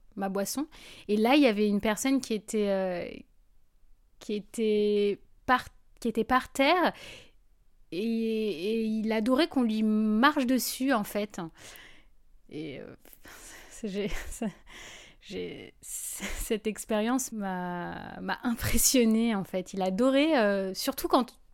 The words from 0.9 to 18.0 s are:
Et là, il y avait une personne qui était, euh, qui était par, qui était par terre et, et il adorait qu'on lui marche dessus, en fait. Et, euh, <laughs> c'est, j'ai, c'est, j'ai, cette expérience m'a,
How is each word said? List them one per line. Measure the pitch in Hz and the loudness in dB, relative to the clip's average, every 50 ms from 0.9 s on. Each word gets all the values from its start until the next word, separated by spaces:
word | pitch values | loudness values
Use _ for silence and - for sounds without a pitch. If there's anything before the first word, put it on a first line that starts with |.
| - - - - | -20 -18 -4 -2
Et | 208 | 0
là, | 214 214 233 269 | 2 4 6 6
il | 311 | 6
y | 294 247 | 6 6
avait | 214 202 214 208 | 4 4 2 2
une | 202 202 | 2 2
personne | - 220 214 - - 269 269 269 | 2 0 -2 0 0 2 2 2
qui | 262 - 226 | 0 -2 -6
était, | 208 - - - 214 208 202 | -6 -6 -4 -2 0 0 2
euh, | 196 190 190 185 180 175 170 - - - - - _ _ _ _ _ - - _ _ _ - - - _ _ _ _ _ | 0 0 0 -2 -2 -4 -6 -8 -10 -14 -16 -20 _ _ _ _ _ -20 -20 _ _ _ -20 -20 -20 _ _ _ _ _
qui | - - 214 | -8 -6 -6
était | 208 190 - - - 220 214 214 208 208 208 208 208 208 202 196 - - _ - _ _ | -6 -6 -8 -6 -2 0 2 2 4 4 4 4 4 2 2 0 -2 -6 _ -20 _ _
par, | - 254 247 - - - - - - - - | 2 2 2 2 -4 -16 -20 -20 -20 -20 -4
qui | - 233 | -4 -2
était | 214 233 220 | 0 0 0
par | - 262 254 - - - | 2 2 0 0 -2 0
terre | - 269 285 339 370 330 226 - - - - - - - - _ - _ - _ _ _ _ _ _ - _ | 2 4 6 6 6 4 4 2 -2 -12 -18 -18 -20 -20 -20 _ -20 _ -20 _ _ _ _ _ _ -18 _
et, | - 165 | -6 -4
et | 214 226 226 226 226 226 220 220 220 208 185 147 175 208 220 226 226 | -2 -2 0 0 0 0 -2 -2 -2 -2 -4 -4 -4 -2 -2 0 0
il | 220 220 220 208 220 | -2 -2 -2 -2 0
adorait | 214 220 214 247 254 254 330 339 | 0 0 2 2 4 4 2 2
qu'on | - 269 247 | 2 0 0
lui | 226 214 220 220 | 2 2 2 2
marche | 214 214 214 220 214 214 214 247 294 302 302 262 | 2 2 2 2 2 4 6 6 6 6 4 2
dessus, | 240 262 247 - - - - 262 269 269 | 2 2 0 0 -2 -4 -2 0 2 2
en | 220 202 | 2 0
fait. | - - 208 208 214 - - 175 165 - - - - - - - - - - - - - - - - - - _ - | -2 -4 -4 -4 -4 -6 -10 -10 -10 -10 -16 -20 -20 -20 -20 -20 -20 -20 -20 -20 -20 -20 -20 -20 -20 -20 -20 _ -16
Et, | - 147 156 151 127 - | -12 -12 -10 -10 -10 -12
euh, | - - - - _ - - - - | -14 -16 -18 -20 _ -20 -20 -20 -20
<laughs> | - - - - - - - - - | -20 -20 -20 -20 -20 -20 -20 -20 -20
c'est, | - - - 214 | -16 -10 -10 -6
j'ai, | 185 202 196 175 - - - - | -4 -4 -4 -2 -2 -4 -4 -6
c'est, | - - 240 208 - - - - - - - - - - - - - _ | -8 -6 -6 -6 -6 -8 -18 -20 -20 -18 -18 -18 -18 -20 -20 -20 -20 _
j'ai, | - - 190 180 180 175 - - - - - _ | -18 -12 -10 -10 -10 -10 -12 -14 -16 -18 -20 _
cette | - - - - - - - - 196 202 - - - - 226 208 - | -16 -14 -12 -10 -10 -10 -10 -8 -8 -8 -6 -6 -2 -2 -2 -2 -2
expérience | 220 208 - - - 226 208 214 226 254 262 - - 233 | -6 -6 -6 -6 -4 -2 -2 0 0 0 -2 -2 -4 -6
m'a, | 214 202 190 185 180 180 180 180 175 175 170 170 170 | -6 -6 -4 -4 -4 -4 -6 -6 -6 -6 -8 -10 -10